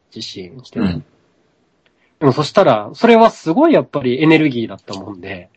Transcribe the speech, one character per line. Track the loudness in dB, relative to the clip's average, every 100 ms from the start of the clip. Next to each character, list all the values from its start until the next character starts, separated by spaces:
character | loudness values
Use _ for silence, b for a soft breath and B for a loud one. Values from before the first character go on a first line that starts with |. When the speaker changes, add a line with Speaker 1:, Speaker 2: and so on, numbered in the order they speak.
| _
Speaker 1:
自 | -18 -16
身 | -16 -18 -20
し | -14
て | -6
た。 | -4
Speaker 2:
う |
ん。 |
う | -6
ん。 | -12 _ _ _ _ _ _ _ _ _ _ _
Speaker 1:
で | 0
も |
そ | 0
し | 0
た | 2
ら、 | 2 2 -2
そ | 0 4
れ | 6
は | 4
す | 2 -4
ご | 0 2
い |
や | 2
っ | 0
ぱ | -4
り | -4 0
エ | 2
ネ | 2
ル | 2
ギ | -4 -8
ー |
だ |
っ | -10
た | -16
も | -14 -14
ん | -16
で、 | -14 -16 -18